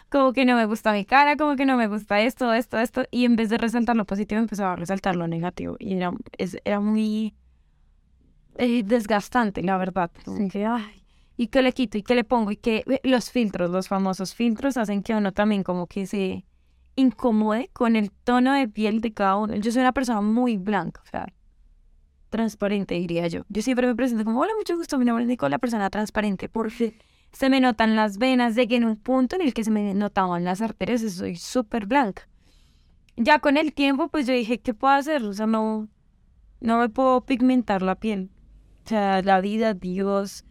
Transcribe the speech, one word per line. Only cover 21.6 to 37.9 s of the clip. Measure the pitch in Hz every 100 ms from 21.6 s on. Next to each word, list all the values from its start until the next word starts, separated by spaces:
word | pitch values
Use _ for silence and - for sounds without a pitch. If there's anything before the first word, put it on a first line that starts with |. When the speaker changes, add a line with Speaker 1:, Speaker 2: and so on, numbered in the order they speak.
| - _ _ _ _ _ _
Speaker 1:
transparente, | 214 226 214 202 208 185 175
diría | 175 170 170
yo. | 175 -
Yo | 202
siempre | 220 247 247
me | 233
presento | 262 233 220
como, | 226
"Hola, | 339 440
mucho | 415 349
gusto, | 330 285
mi | 240
nombre | 233
es | 240
Nicole, | 247 277
la | 277
persona | 247 226 196
transparente", | 202 214 - 208 190 -
porque | 226 220 - 226 - _ _ _
se | - 269
me | 262
notan | 254 233 220 220
las | 214 196
venas, | 254 254 240 220
llegué | 240 240
en | 233
un | 214
punto | - 262 254 370
en |
el | 330
que | 233
se | 226
me | 214 208
notaban | 196 208 202 185 175
las | 180 185
arterias, | 220 - 185 240 226
soy | 175 196 170
súper | - 254 247 240 196
blanca. | 277 233 185 - _ _ _ _ _ _ _ _ -
Ya | 233 302
con | 294 285
el | 311
tiempo, | - 277 277 330
pues, | 302 247
yo |
dije, | 254 220 240
"¿Qué | -
puedo | 220 269
hacer?". | 277 277 311
O | 214
sea, | 196 220
no, | 220 220 220 214 _ _ _ _ _ - -
no | 226 233
me | 240
puedo | 220 262 254 240
pigmentar | 254 254 254 220 196
la | 185